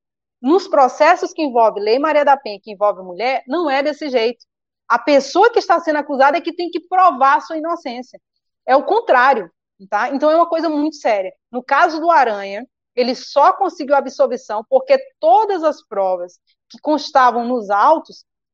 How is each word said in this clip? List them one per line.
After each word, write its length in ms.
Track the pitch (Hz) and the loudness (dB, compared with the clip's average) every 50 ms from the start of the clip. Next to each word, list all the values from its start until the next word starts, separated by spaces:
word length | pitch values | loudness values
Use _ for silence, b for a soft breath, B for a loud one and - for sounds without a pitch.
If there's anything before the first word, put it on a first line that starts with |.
| _ _ _ _ _ _ _ _ | _ _ _ _ _ _ _ _
Nos 280 | 240 254 330 392 370 320 | 0 0 0 0 0 0
processos 640 | 320 294 262 254 254 - 302 311 359 359 370 330 | 2 2 2 2 2 2 4 4 4 2 0 -6
que 100 | - - | -6 -6
envolve 380 | 311 277 233 240 226 214 190 202 | -6 -2 2 2 2 2 2 0
Lei 180 | 202 214 226 269 | -2 0 0 0
Maria 260 | 294 311 294 294 294 | 0 0 0 2 2
da 120 | 285 277 | 2 2
Penha, 240 | 262 - 220 208 196 | 2 0 -6 -14 -14
que 80 | _ 220 | _ -16
envolve 300 | 208 185 202 208 190 180 | -6 -2 -2 -2 -2 -4
mulher, 400 | 185 180 180 175 226 254 269 - - | -8 -14 -10 -6 -4 -4 -4 -6 -6
não 220 | 254 269 349 349 294 | -6 -4 -4 -2 -2
é 140 | 262 277 | -2 -2
desse 260 | 277 302 285 285 311 294 | -2 -4 -6 -6 -6 -4
jeito. 360 | 247 240 220 240 240 _ _ _ _ _ _ _ _ _ _ - | -2 -2 -2 -2 -4 _ _ _ _ _ _ _ _ _ _ -2
A 100 | 226 240 | -2 -2
pessoa 520 | - 302 294 277 269 - - 330 415 480 | 0 2 2 2 2 2 2 2 2 4
que 60 | 466 403 | 2 0
está 200 | - - 349 330 | 0 0 0 0
sendo 160 | - 320 302 | 0 -2 -4
acusada 420 | 302 285 294 294 247 262 277 277 339 | -4 -4 -4 0 2 2 2 2 0
é 20 | |
que 140 | 277 339 320 | -4 -8 -8
tem 160 | - 349 339 | -8 -8 -8
que 100 | 349 339 | -8 -10
provar 560 | - _ 370 370 370 359 285 247 262 269 285 | -8 _ 0 2 4 4 4 2 2 2 2
a 40 | 294 | 0
sua 180 | - - 330 311 | -2 -6 -10 -8
inocência. 640 | 302 330 339 330 - 269 233 247 247 - - 196 _ _ _ _ _ _ _ _ _ | -6 -6 -8 -8 -8 -10 -12 -12 -14 -16 -20 -20 _ _ _ _ _ _ _ _ _
É 100 | - 254 | 0 0
o 80 | 294 294 | 0 2
contrário, 640 | 320 381 453 - - 311 247 - 269 277 226 180 170 _ _ _ _ _ _ 190 190 | 0 -2 0 0 2 2 4 4 4 2 0 -2 -8 _ _ _ _ _ _ -12 -8
tá? 200 | 214 202 233 247 | -6 -4 -4 -4
Então 200 | 277 262 294 302 | -4 -2 0 2
é 60 | 311 | 2
uma 120 | 330 339 330 | 2 2 0
coisa 200 | 330 330 311 330 | -2 -2 -2 -2
muito 280 | 302 294 294 320 302 | -2 -2 -4 -4 -6
séria. 360 | - - 269 220 202 185 - - _ _ _ | -4 -2 -2 -2 -2 -4 -6 -12 _ _ _
No 120 | - 254 | -12 -12
caso 380 | 247 - 277 285 349 349 311 320 | -6 -2 0 2 2 0 0 -2
do 100 | 294 339 | 0 2
Aranha, 560 | 330 302 262 233 208 202 196 196 196 208 254 - _ _ _ _ _ | 2 4 2 2 -2 -6 -8 -10 -12 -12 -14 -16 _ _ _ _ _
ele 200 | 240 247 240 240 | -4 -2 -2 -4
só 380 | - - - - 285 285 359 | -6 -10 -4 2 2 4 4
conseguiu 440 | 381 381 392 349 - - 302 254 285 | 2 0 -2 -6 -6 -8 -4 -2 0
absolvição 680 | 277 262 262 - - 277 247 247 233 - - 220 214 226 _ | 0 0 -2 -2 -2 -2 -2 -2 -6 -8 -8 -10 -10 -4 _
porque 300 | 262 262 262 - 277 269 - - _ _ | 0 0 2 2 0 0 0 -6 _ _
todas 460 | - 320 359 427 440 415 392 339 320 | 2 2 4 4 2 0 -2 -2 -2
as 200 | 311 285 - _ | -2 -4 -4 _
provas 520 | _ 220 196 190 190 185 180 175 175 _ _ _ _ _ _ _ _ | _ -6 -4 -2 -2 -4 -4 -8 -12 _ _ _ _ _ _ _ _
que 100 | - 233 | -20 -10
constavam 640 | - 294 311 277 - - - 277 254 247 220 240 233 | -6 -4 -4 -4 -4 0 2 2 4 4 2 0 -4
nos 220 | 240 247 240 208 190 | -4 -6 -6 -4 -2
autos 540 | 202 202 220 285 320 311 320 - - - _ _ _ _ _ _ | 0 2 4 4 2 2 -2 -8 -18 -20 _ _ _ _ _ _